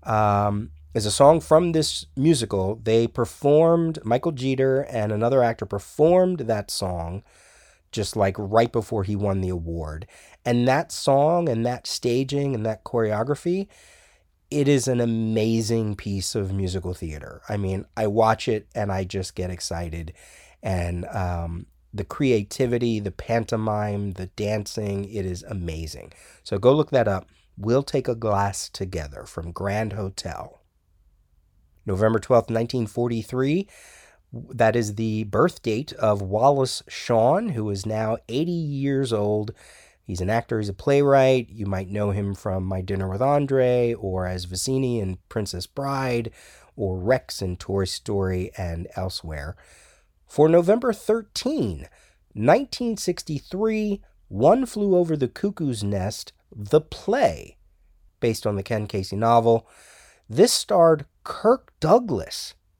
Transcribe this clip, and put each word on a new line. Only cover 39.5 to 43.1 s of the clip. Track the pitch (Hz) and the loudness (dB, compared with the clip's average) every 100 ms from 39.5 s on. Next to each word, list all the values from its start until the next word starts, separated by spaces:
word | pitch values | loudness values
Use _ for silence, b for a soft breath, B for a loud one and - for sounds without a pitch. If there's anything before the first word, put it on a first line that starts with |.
| - B B B B | -10 B B B B
He's | - 90 | -8 -4
an | 92 | 0
actor, | 113 - 113 | -2 -2 -4
he's | 104 | -4
a | |
playwright. | 95 - 139 143 139 131 131 117 | -4 0 2 6 6 6 4 0
You | 107 101 | -8 -4
might | 95 95 | -4 -4
know | 104 104 | -2 -2
him | 98 98 98 | -2 -4 -4
from | 104 95 92 | -4 -4 -4
My | 95 | -4
Dinner | 95 98 | -4 -4
with | 95 | -4